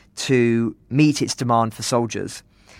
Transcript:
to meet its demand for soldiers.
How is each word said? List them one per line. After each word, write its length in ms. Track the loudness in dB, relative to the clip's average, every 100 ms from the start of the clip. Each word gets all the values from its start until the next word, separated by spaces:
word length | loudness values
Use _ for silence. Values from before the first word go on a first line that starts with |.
| _ -10
to 600 | 0 2 4 2 0 -6 -4
meet 320 | 2 2 2
its 120 | -4
demand 380 | -4 0 0 0
for 100 | -4
soldiers. 600 | -2 -2 -2 -6 -10 -12 -20 _ _ -20